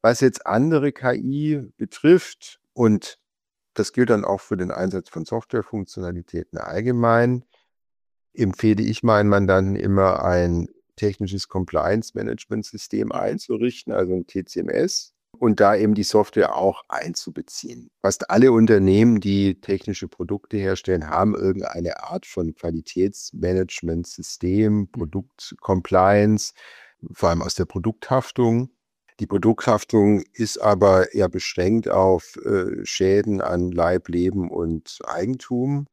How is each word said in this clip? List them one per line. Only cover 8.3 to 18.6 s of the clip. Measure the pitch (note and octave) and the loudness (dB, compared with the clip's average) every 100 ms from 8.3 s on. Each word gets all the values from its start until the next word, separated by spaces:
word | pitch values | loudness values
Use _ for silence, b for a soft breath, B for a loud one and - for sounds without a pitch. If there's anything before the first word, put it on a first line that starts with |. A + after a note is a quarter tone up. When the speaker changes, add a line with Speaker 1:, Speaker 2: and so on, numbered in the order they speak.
Speaker 1:
empfehle | - G#2+ F#2 A2 G#2 | -2 -2 0 0 2
ich | A2 G#2+ | 0 -2
meinen | A#2+ G#2 G#2 | 2 2 4
Mandanten | G2+ G2 F#2+ F#2+ G2 | 2 4 2 2 -2
immer, | G2+ G2 F#2+ F2+ | 0 2 4 2
ein | F2+ F2+ F2 E2+ E2+ _ _ _ | 0 2 2 0 -4 _ _ _
technisches | G#2 G2 G2 G2 - | -4 -2 -6 -6 -6
Compliance-Management-System | F#2+ F#2 E2 D2+ G#2+ A2+ A2 G#2+ A#2 - A2 G#2 G#2 - G#2+ G#2+ | -6 -2 -2 0 -2 -2 -8 -8 -8 -8 -8 -8 -14 -8 -4 -4
Speaker 2:
Mhm. | |
Speaker 1:
einzurichten, | - G2+ A2 - A2+ A#2+ A#2+ - | -4 -4 -6 -6 -2 -2 -4 -6
also | G#2 F#2 | -4 -2
ein | F#2 E2+ | -2 -4
T | F#2+ F2 | -8 -8
C | F#2 | -6
M | E2 | -4
S, | - F3 - - _ _ - | -2 -2 -4 -10 _ _ -2
und | A#2+ G#2 | 0 4
da | G2+ G#2 | 4 4
eben | G#2+ G#2 | 2 2
die | |
Software | G2+ G#2+ G2+ - E2+ A1+ | 2 2 2 0 0 2
auch | G3 - - | -2 -2 -8
einzubeziehen. | - - E3+ - - - - - A#2+ - _ | -8 -8 -10 -12 -14 -14 -14 -14 -16 -20 _
Fast | G2 - - | -4 -4 -2
alle | G#2+ C3 | 6 6
Unternehmen, | A#2 | 8